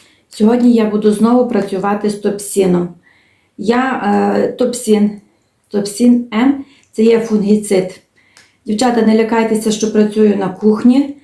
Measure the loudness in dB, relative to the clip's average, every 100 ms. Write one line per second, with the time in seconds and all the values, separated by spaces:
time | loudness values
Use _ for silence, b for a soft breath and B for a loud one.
0 | B B B 0 2 4 4 2 0 0
1 | 0 2 2 2 2 -2 -4 -4 -4 -4
2 | -4 -4 -4 -6 -4 0 2 0 -2 b
3 | b b b b b -8 -2 -2 -2 -2
4 | -2 0 0 0 -2 -2 -4 -2 0 2
5 | 0 -2 -16 _ _ _ _ -6 -6 0
6 | 2 2 0 0 0 -2 B B B 0
7 | 2 2 0 -2 2 0 0 -2 -2 -8
8 | _ b b b b b -8 -2 0 2
9 | 2 2 2 0 0 0 -2 -2 -2 0
10 | 0 2 2 2 -4 -2 0 2 2 2
11 | 0 B